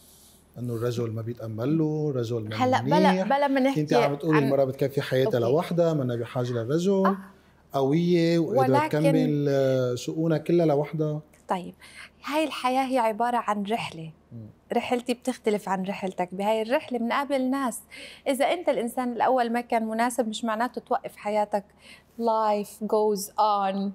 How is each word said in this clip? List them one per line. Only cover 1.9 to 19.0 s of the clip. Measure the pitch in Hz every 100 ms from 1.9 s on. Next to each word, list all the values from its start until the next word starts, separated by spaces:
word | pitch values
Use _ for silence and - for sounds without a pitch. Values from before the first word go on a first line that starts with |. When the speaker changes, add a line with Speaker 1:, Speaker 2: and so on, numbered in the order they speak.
| 156 151
Speaker 1:
الرجل | 131 113 117 110
ما | -
Speaker 2:
هلأ | 254 254
بلا، | - 285 294
Speaker 1:
منيح. | 285 214
Speaker 2:
بلا | 277 285
ما | 269
نحكي | 262 262
Speaker 1:
كنتي | 151 165
عم | 214
تقولي | 143 170 151
Speaker 2:
عن |
Speaker 1:
المرأة | 135 139
بتكفي | 135 127 139 143
حياتها | 131 131 131 127
Speaker 2:
أوكي. | 117
Speaker 1:
لوحدها، | 147 170 170 170
ما | 156 127 117
بحاجة | 113 131 123
للرجل. | 120 113 156 180 196 190
Speaker 2:
آه. | 190 - - _ _ _
Speaker 1:
قوية | 139 135 156 175 175 165 170
وقادرة | 160 233
Speaker 2:
ولكن | 262 - 311
Speaker 1:
تكمل، | 151 160 160 - 147 143
آه، | 139 135 131 127
شؤونها | 123 - 160 165 151
كلها | 156 175 165
لوحدها. | 143 147 156 151 151 - _ -
Speaker 2:
طيب، | 190 180 185 - - - _
هاي | - 294
الحياة | 311 - 254 254 262
هي | 262
عبارة | 226 214 233 240
عن | - 214
رحلة. | 196 220 160 160 160 - -
Speaker 1:
مم. | 117 110 - -
Speaker 2:
رحلتي | 226 233 247 240
بتختلف | 247 - 240 226 208 196
عن | 190
رحلتك. | 185 202 190 190 180
بهاي | 185 202 220
الرحلة | 220 285 - 240
بنقابل | 233 233 277 277 254
ناس. | 277 262 - - - - - -
إذا | 262
أنت | - 339 330
الإنسان | 226 233 247